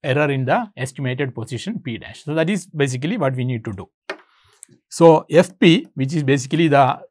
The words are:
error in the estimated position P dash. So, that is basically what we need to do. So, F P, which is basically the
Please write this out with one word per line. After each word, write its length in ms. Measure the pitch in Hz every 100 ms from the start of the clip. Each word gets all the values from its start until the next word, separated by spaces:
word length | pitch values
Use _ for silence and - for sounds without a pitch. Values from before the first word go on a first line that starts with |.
error 280 | 147 131 151
in 160 | 135 127
the 240 | 190 233 -
estimated 580 | 131 - 131 127 139
position 440 | 120 110 117 - 220
P 140 | 131 110
dash. 260 | - -
So, 80 | -
that 140 | 156 165
is 180 | 202 -
basically 520 | 151 143 127 151 226
what 180 | 139 127
we 80 |
need 200 | 127 120 110
to 60 |
do. 180 | 95 92 _ _ - _ _ _ _ - _ _
So, 380 | - 165 156 -
F 280 | 156 185 -
P, 280 | 175 175 330
which 200 | - 131
is 80 | 160
basically 460 | 135 139 131 160 165
the 320 | 143 131 - -